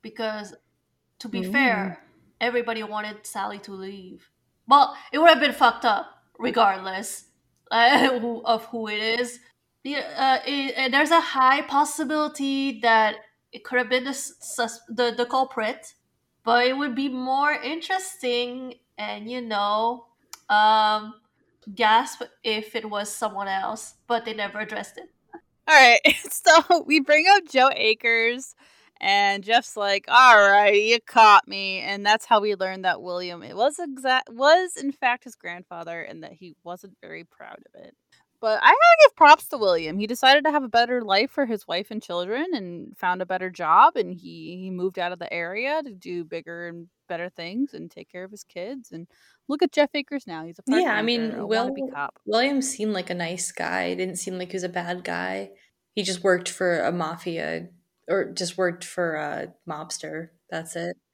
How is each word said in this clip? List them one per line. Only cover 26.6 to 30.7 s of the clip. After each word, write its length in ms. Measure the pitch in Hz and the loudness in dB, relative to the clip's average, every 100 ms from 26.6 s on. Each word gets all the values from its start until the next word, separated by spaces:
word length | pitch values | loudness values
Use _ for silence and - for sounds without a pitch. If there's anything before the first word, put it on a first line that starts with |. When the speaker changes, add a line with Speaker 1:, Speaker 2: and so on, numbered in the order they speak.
| - 349 - | 6 0 2
Speaker 2:
we 140 | 311 | 0
bring 260 | 277 302 339 | 4 2 6
up 140 | 403 330 | 4 4
Joe 220 | 262 262 | 2 2
Akers, 800 | - 214 226 233 226 226 247 269 - _ _ _ _ | 4 0 0 0 2 0 -2 -10 -20 _ _ _ _
and 440 | - 202 202 196 | 0 2 2 0
Jeff's 320 | 196 233 254 - | 0 0 0 -6
like, 280 | 202 196 - | -2 -2 4
"All 280 | 240 254 220 | 8 10 10
right, 380 | 202 202 208 | 8 8 6